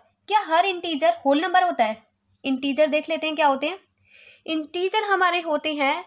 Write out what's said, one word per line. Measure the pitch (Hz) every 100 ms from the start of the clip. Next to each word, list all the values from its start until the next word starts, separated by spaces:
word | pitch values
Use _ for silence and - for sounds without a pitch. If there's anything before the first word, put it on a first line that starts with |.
| _ _ -
क्या | 415 320
हर | 320 392
इंटीजर | 349 339 302 320 339 277
होल | 285
नंबर | 359 359
होता | 359 - 220
है? | 220 _ _ _ _
इंटीजर | 269 262 277 269 302
देख | 302 311
लेते | 320 311
हैं | 302
क्या | 302
होते | 269 294
हैं। | 381 _ _ _ _ - _ -
इंटीजर | 320 302 349 370 427 415
हमारे | 381 359 349
होते | 330 294 311 294
हैं | 269 320